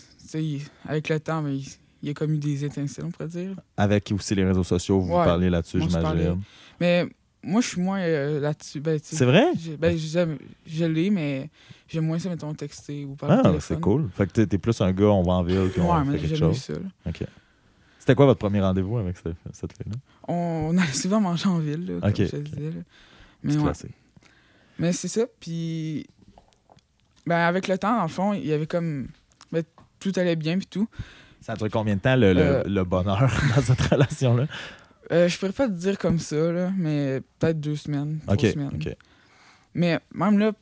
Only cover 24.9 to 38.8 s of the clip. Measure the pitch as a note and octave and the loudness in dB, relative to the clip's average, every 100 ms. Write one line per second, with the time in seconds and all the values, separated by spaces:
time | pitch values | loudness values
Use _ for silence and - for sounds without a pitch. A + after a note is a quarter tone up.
24.9 | F3 F3+ G#3+ A#3 _ - E3 E3 D#3+ D#3 | -2 -4 -2 -4 _ -10 -6 -6 -6 -6
25.9 | D3+ - _ - - _ _ _ _ _ | -6 -10 _ -20 -20 _ _ _ _ _
26.9 | _ _ _ - E3+ E3+ F3+ F#3 F#3 G3 | _ _ _ -2 2 2 0 0 -2 0
27.9 | A#3 E3 - G3 G3+ C#3+ D3+ D3+ F3 E3 | 0 -2 -2 -2 -2 -2 -2 -2 -4 -2
28.9 | D3 A#2 - _ _ - E3 E3 - - | -4 -8 -14 _ _ -8 -6 -6 -10 -20
29.9 | _ G3 F#3+ F3+ E3 D#3 F3+ F#3+ F#3 A3 | _ -4 0 0 0 -2 -2 -4 -4 -4
30.9 | - - - - _ - G#2+ G#2+ A2+ G#2+ | -6 -14 -18 -20 _ -10 -6 -2 0 0
31.9 | G2+ B2+ C3 G#2 F2+ F2+ - - G2 F2+ | 0 2 6 6 6 4 2 0 0 0
32.9 | F#2 F#2 F#2+ C3+ A#2 D3 C3+ B2+ B2+ C#3 | 0 2 2 2 2 2 2 2 2 2
33.9 | C#3 C#3 D3+ B2+ A#2+ D3 - - - - | 2 2 2 2 2 0 -6 -16 -18 -20
34.9 | _ - E3+ F3 F3 G3 G3+ C4+ F3+ F#3 | _ -2 2 2 2 -4 -2 -2 -2 -2
35.9 | G3 F3+ E3+ - D3+ E3 E3+ F3+ F#3+ D#3+ | -2 0 0 -2 -2 0 0 -2 -2 -2
36.9 | D3 C#3 C3 - _ D#3+ D#3+ D3 D3+ - | 0 -2 -4 -6 _ -2 0 -2 -6 -4
37.9 | C#3+ D3 D#3 - G2+ A2 - - D2+ | -4 -4 -6 0 2 2 0 -4 -6